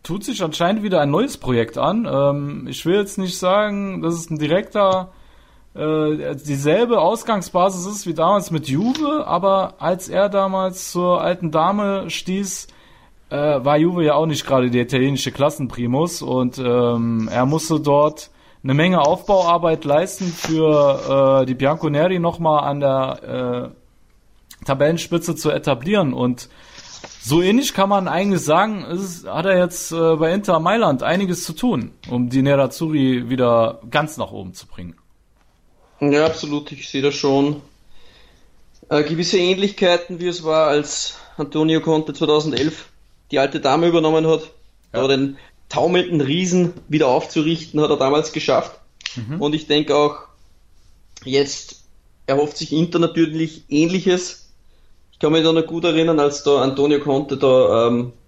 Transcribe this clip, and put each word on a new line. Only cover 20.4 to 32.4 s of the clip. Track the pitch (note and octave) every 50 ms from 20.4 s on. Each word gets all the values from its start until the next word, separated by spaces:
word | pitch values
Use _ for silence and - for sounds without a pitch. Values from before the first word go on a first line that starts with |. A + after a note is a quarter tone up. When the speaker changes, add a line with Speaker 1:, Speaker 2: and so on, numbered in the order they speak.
| - D#3+ D#3+ D#3+ D#3+ D#3 D3+ D3 C#3+ C#3+ C#3 C3 G#2+ C3+ C3+ C3+ C3+ C3+ C3+ C3+
Speaker 1:
äh, | C3
die | B2+ B2+
Bianconeri | B2 C3 C#3 D#3 D#3+ E3 D#3 D3 D3 D#3+ F#3 F#3+ F3+
nochmal | E3+ E3+ E3+ - E3 D#3 D3+ D3 C#3+
an | C#3+ C#3+ C#3+
der, | C#3+ C#3 C3+ C3+ C3 C3 C3 - - - B2 B2+ B2+ B2 B2 B2 B2+ - - _ _ _ _ _ _ _ _ _ _ _ _ _ _ _ - _
äh, | -
Tabellenspitze | - C#3 C3+ C#3+ D#3 E3+ E3 - - E3+ E3+ E3+ F3 D#3+
zu | - - D#3
etablieren | D3 D3 - D3+ C3+ A#2+ B2+ E3+ G#3 G#3 F3+ C3+ B2
und | B2+ B2 B2 B2 - - - - - - - - - - - - - - - - -
so | - A2+ C#3+ E3+
ähnlich | F3+ F#3+ G#3+ B3+ C#4+ - -
kann | - G3 G3
man | G3+ G3 F#3 D#3+
eigentlich | C#3 E3+ G3 G3+ F#3+ D#3+
sagen, | C3 C#3 D3+ F3 G3+ A3 G#3+ G3 C#3
ist, | G#2+ E3+ F3+ G3 F#3 E3+ - - F#2+
hat | F#2+ D3+ E3
er | G3 F#3+ F3+
jetzt, | F3+ F3 F3 - - -
äh, | D#3+ E3 E3 E3 D#3+
bei | D3+ D#3+ D#3+
Inter | F3+ G#3 G3+ - F3+ D#3+
Mailand | D#3 F3 G#3 A#3 A3+ E3+ C#3 B2 -
einiges | C3+ E3 F#3+ G3+ F3+ F3 E3+ -
zu | -
tun, | D#3+ - - B3 G3+ C3 - - - _ - -
um | B2+ B2 B2 B2
die | B2 C3+